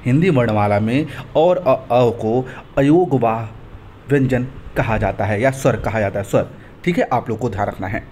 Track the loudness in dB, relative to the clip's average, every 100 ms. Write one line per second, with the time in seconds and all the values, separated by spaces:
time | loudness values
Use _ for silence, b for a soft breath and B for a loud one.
0 | 2 2 4 4 2 2 2 2 2 0
1 | -2 B B 2 4 2 2 0 2 2
2 | 4 2 0 0 -2 B B 0 4 4
3 | 4 2 2 0 -6 -12 -18 -20 -20 -20
4 | 0 2 2 0 -4 -10 -8 -4 -2 0
5 | 0 -2 -2 0 0 2 0 0 -2 -2
6 | -2 -2 -2 -2 -2 B B B -2 -2
7 | 0 -2 -2 -4 -4 -2 -4 -4 -8 -8
8 | -10